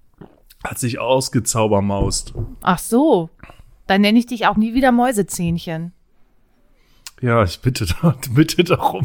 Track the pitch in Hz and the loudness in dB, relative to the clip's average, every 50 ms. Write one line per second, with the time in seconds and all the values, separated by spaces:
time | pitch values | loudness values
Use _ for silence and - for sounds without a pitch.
0 | _ _ _ _ - - _ _ _ _ - _ - - 113 - 131 117 123 - | _ _ _ _ -20 -20 _ _ _ _ -20 _ -12 -12 -8 -6 -6 -6 -6 -4
1 | 113 120 131 131 131 - - 123 104 - - 113 110 107 107 98 98 101 101 98 | 0 0 2 2 0 0 -2 -2 -2 0 0 0 2 2 2 2 0 0 -2 -2
2 | 98 98 - - - - - - 110 - - - - - 180 - - - 226 247 | -2 -2 -4 -6 -8 -10 -10 -10 -10 -10 -10 -4 -2 -2 -2 -2 -2 0 2 2
3 | 294 320 247 180 165 165 - _ - - - - - - - _ _ - 190 202 | 4 4 2 2 0 -4 -10 _ -20 -20 -20 -20 -20 -20 -20 _ _ 0 2 4
4 | 208 208 214 240 233 - 247 208 202 190 202 214 220 226 226 262 269 254 240 240 | 4 4 4 4 2 0 -4 -2 0 0 2 2 0 0 0 2 2 4 4 2
5 | 240 262 247 202 185 - - - 175 170 170 170 - 180 160 160 170 175 - _ | 2 2 0 -2 -2 -4 -4 -4 -4 -2 -4 -4 -6 -8 -8 -8 -8 -12 -14 _
6 | _ _ _ _ _ _ _ _ _ _ _ _ _ _ _ _ _ _ _ _ | _ _ _ _ _ _ _ _ _ _ _ _ _ _ _ _ _ _ _ _
7 | _ - - - 127 120 117 117 104 85 - - - 127 127 - 107 85 - - | _ -20 -12 -6 -2 0 2 2 2 0 -2 -2 -4 -4 -2 -2 -4 -4 -4 0
8 | - 170 123 - - 135 110 143 160 - - - 175 - 165 - - - - 294 | 0 0 0 0 -6 0 2 2 2 4 2 0 0 0 0 0 0 -4 -2 -2